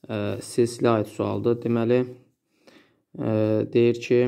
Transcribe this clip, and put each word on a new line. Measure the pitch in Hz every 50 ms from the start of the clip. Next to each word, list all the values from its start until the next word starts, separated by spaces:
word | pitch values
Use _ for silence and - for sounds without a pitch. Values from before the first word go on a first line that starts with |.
| - -
e, | 110 107 104 104 101 107
silsilə | - - - - 120 117 120 - 135 123 117 110
aid | 104 -
sualdır. | - - 104 104 104 101 104 120 120 117 -
Deməli, | 117 117 117 117 117 123 127 127 123 123 - _ _ _ _ _ _ _ _ _ - _ - _ _ _ _ _ _ _ -
e, | 135 117 110 107 107 107 107 107 107 113 -
deyir | 123 117 120 120 117 117
ki | - 127 123 123